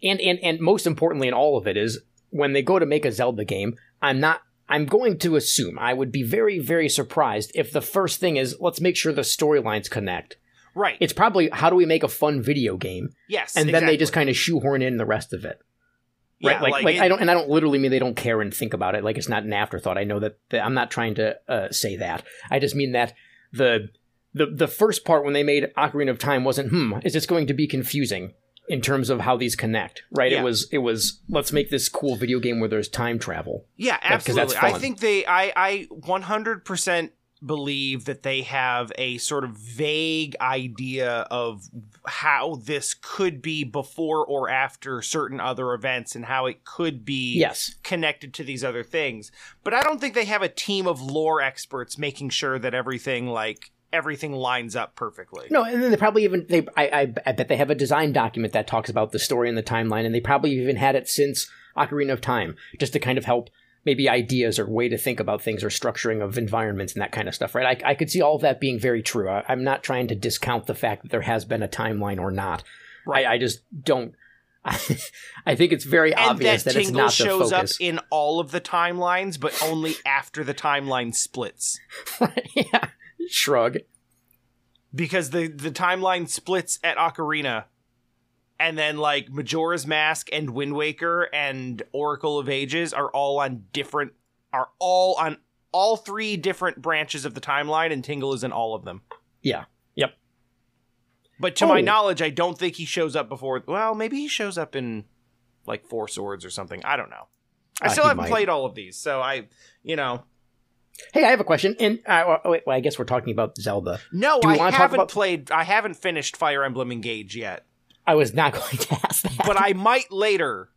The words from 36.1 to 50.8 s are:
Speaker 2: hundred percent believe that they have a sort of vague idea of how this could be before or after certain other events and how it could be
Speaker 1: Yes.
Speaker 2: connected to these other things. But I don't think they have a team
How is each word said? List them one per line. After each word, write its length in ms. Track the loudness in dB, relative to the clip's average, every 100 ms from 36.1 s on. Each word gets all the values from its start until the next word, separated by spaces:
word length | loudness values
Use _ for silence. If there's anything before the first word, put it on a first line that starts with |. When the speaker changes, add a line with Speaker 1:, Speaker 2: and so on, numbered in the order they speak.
| -4
Speaker 2:
hundred 420 | -2 -4 -4 -6
percent 480 | -6 -6 0 0 -2 _ _ _
believe 600 | -8 -6 -4 -4 -4 -4
that 180 | -6 -8
they 200 | -4 -4
have 500 | -2 -2 0 0 -2 -4
a 220 | -6 -4
sort 240 | -4 -4
of 80 | -4 -10
vague 800 | -16 -4 -2 0 -2 -2 -4 -4
idea 840 | -2 -2 -4 -8 -8 -2 -2 -2 -4
of 320 | -4 -4 -6 -16 -20 -20 _ -10
how 480 | -2 2 2 0 -6
this 300 | -6 -4 -4
could 480 | -8 -10 -2 -2 -2
be 220 | -8 -6
before 600 | -4 -6 -8 -6 -2 0
or 240 | 0 -2 0
after 540 | 0 -2 -4 -10 -8
certain 380 | -4 -4 -4 -4
other 340 | -4 -4 -2
events 400 | -2 -2 -4 -6
and 100 | -12
how 220 | -4 -2 -2
it 180 | -4
could 400 | -14 -4 -4 -4
be 300 | -6 -4 -2
Speaker 1:
Yes. 400 | 0 0 0 -8 -8
Speaker 2:
connected 500 | -6 -2 -2 -4 -10
to 100 | -12
these 180 | -10 -6
other 220 | -6 -6
things. 480 | -6 -4 -4 -6 -14 -20 -20 -10
But 100 | 0
I 80 | 2
don't 180 | 2 0
think 140 | -2
they 100 | -2 0
have 160 | 0
a 60 | 0
team 380 | -4 -4 0